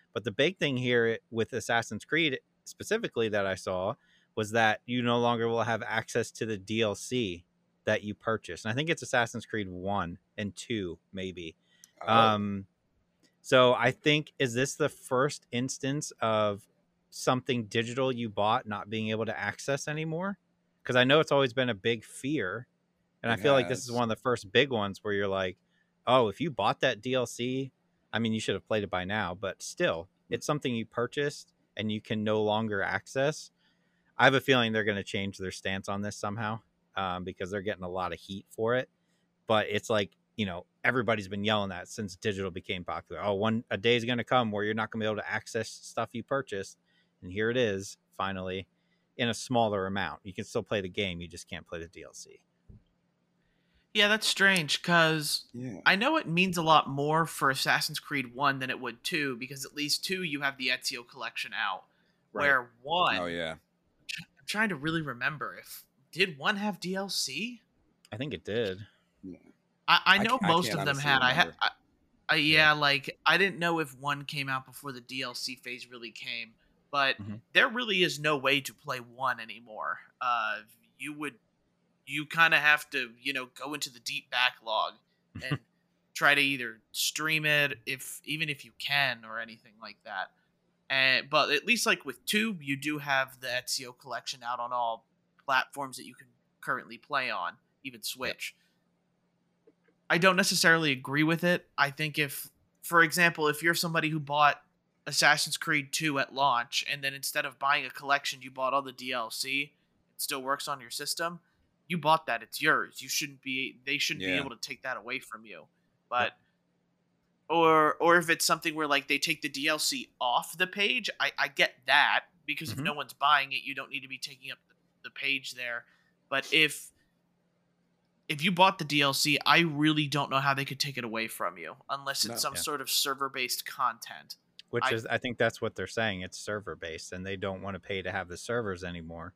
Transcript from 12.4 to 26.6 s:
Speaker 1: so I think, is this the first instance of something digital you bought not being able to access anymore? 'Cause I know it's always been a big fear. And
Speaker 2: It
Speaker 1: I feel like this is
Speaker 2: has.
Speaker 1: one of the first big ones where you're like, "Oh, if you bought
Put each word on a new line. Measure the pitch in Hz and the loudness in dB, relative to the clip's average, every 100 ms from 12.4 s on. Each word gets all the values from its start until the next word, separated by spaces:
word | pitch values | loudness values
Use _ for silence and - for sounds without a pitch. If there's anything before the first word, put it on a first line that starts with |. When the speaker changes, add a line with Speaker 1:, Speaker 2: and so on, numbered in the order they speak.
| 104 101 98 _ _ _ _ _ _ _ | 0 -4 -8 _ _ _ _ _ _ _
Speaker 1:
so | - 131 123 | 4 6 8
I | 117 120 | 6 2
think, | - 151 147 147 - | 2 2 2 0 -2
is | 135 | 0
this | 117 139 - | 0 -2 0
the | 143 | -2
first | - - 127 143 - _ | -4 -2 2 2 -2 _
instance | 120 131 - 135 147 - - | -4 -4 -4 -4 -4 -6 -4
of | 113 107 107 101 - _ _ _ _ | 0 2 2 -2 -10 _ _ _ _
something | - - 127 - 123 104 | -6 -2 0 0 -4 -2
digital | 117 117 120 131 | -2 -2 -2 -2
you | 120 117 | -2 -4
bought | 104 104 123 110 | 0 2 2 -2
not | 104 95 | -8 -6
being | 110 110 | -4 -2
able | 110 110 | -2 -4
to | 82 | -4
access | 104 - - 139 - | -6 -6 -4 -4 -4
anymore? | 151 160 160 190 202 _ _ _ _ | -6 -6 -6 -6 -8 _ _ _ _
'Cause | - 127 | 2 6
I | 127 | 8
know | 151 | 8
it's | 147 | 6
always | 143 135 | 4 4
been | 123 127 | 2 0
a | |
big | 104 117 117 - | 0 0 -2 -4
fear. | - 131 151 90 107 127 _ _ _ _ _ | -8 -4 -2 -2 -6 -10 _ _ _ _ _
And | 117 | -2
Speaker 2:
It | |
Speaker 1:
I | 113 | 2
feel | 127 | 4
like | 139 92 | 4 4
this | 120 | -2
is | 123 | -2
Speaker 2:
has. | 120 | 0
Speaker 1:
one | |
of | 117 | 0
the | 110 | 0
first | 127 117 98 | -2 -2 2
big | 117 139 | 4 4
ones | 117 101 95 | 2 -2 -4
where | 107 | -2
you're | 101 101 | 0 0
like, | 95 95 92 _ _ _ _ - | 0 -2 -4 _ _ _ _ 4
"Oh, | 131 110 | 4 4
if | - | 0
you | 131 | -4
bought | 120 | 0